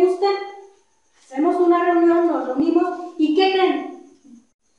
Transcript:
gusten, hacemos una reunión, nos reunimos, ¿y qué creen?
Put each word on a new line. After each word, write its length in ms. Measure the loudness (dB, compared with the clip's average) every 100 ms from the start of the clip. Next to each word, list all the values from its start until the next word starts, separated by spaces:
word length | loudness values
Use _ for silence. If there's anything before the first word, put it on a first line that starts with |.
gusten, 280 | 0 2 -2 -2 -8 -16 -20 _ _ _ _ _
hacemos 320 | _ -4 0 2
una 280 | 2 2
reunión, 420 | 2 2 2 2 0
nos 200 | -2 -4
reunimos, 520 | -2 0 0 0 -6 -10 -4
¿y 160 | 0
qué 180 | 2 2
creen? 520 | 2 0 -2 -6 -14 -20 _ -20 -20 _ _ _